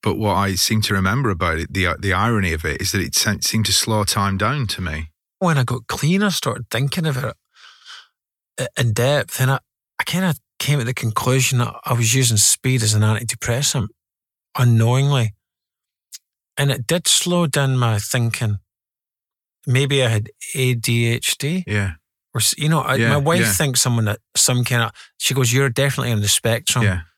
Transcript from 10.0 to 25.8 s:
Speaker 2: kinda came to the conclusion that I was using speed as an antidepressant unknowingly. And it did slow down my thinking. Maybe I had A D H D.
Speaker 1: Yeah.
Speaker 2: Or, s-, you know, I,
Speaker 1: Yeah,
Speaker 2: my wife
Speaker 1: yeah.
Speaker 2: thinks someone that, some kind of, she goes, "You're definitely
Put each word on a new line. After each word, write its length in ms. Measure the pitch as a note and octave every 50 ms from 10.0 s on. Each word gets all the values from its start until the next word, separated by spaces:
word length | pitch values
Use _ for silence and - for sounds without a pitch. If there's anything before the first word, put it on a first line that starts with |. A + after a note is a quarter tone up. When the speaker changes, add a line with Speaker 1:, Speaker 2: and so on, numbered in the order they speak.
| -
Speaker 2:
kinda 300 | - - F3 F#3+ F3+ D3+ - _ _ _
came 220 | _ - - D3 C#3+
to 60 | A#2
the 100 | A#2+ B2
conclusion 640 | - - A2+ G#2 - - B2+ B2+ C3+ B2+ - C3 B2
that 160 | A#2+ - - - -
I 80 | - B2
was 220 | A#2 A#2 A2 A2+
using 220 | C3 C3 A#2 A#2
speed 440 | G#2 - - - - - B2+ B2+ B2+
as 140 | A2+ G#2 G#2+
an 80 | G#2+ G#2+
antidepressant 840 | G#2+ A2 G2+ A#2+ A2+ - - - - A#2 B2+ D3 - - B2+ F#2+ - _ _ _ _ _ _ _ _ _ _ _ _ _
unknowingly. 760 | - B2+ A#2+ A#2 A2+ A2+ A2+ B2 C3 C#3 C#3+ C#3+ C3 A2+ G#2 - _ _ _ _ _ _ _ _ _ _ _ _ _ _ _ - - _ _ _ _ _ _ _
And 140 | - C#3+ C#3+
it 160 | B2+ - A#2
did 200 | - D#3+ F3+ -
slow 380 | - - - - F3 F3 F3 F3
down 320 | D3+ - D3 C#3 C3 C3
my 220 | B2+ B2 A#2 A2 G2+
thinking. 580 | G2+ - - B2+ A#2 A#2 A2 - A#2 G#2+ G#2 G2 _ _ _ _ _ _ _ _ _ _ _ _ _ _ _ _ _ _ _ _ _
Maybe 360 | - B2 C3 C#3+ C3+ C#3+ C#3 C3
I 40 | A#2
had 220 | A2+ G#2+ G#2 - - _ - - -
A 180 | C#3+ C3 B2+ B2
D 320 | A#2 A2 B2 A#2 A#2 A#2
H 320 | A2+ A#2 A#2+ - - -
D. 260 | _ - C#3+ E3+ F#3 F3
Speaker 1:
Yeah. 240 | - G#2 G#2 G2+ F#2+ E2 D#2+ _ _ _ _ _ _ _
Speaker 2:
Or, 60 | B2+
s-, 180 | A2+ - -
you 120 | - D3 D#3
know, 120 | E3 D3+
I, 140 | - - C3
Speaker 1:
Yeah, 140 | A#2 A#2 A2+
Speaker 2:
my 80 | C3+
wife 240 | D3 C#3 D#3 E3+ F#3
Speaker 1:
yeah. 100 | F3+ A2
Speaker 2:
thinks 300 | G2 - D#3 C#3 B2+ -
someone 240 | - C3 A#2+ A#2 A2
that, 140 | G#2 G#2+ - _ _ _
some 280 | - - - B2+ B2 B2
kind 180 | - B2 A#2+ A#2
of, 80 | A2 - - - - _
she 180 | _ - - C3+
goes, 180 | C#3 B2+ A2+ A#2
"You're 160 | C3 C#3 C#3
definitely 420 | A2+ -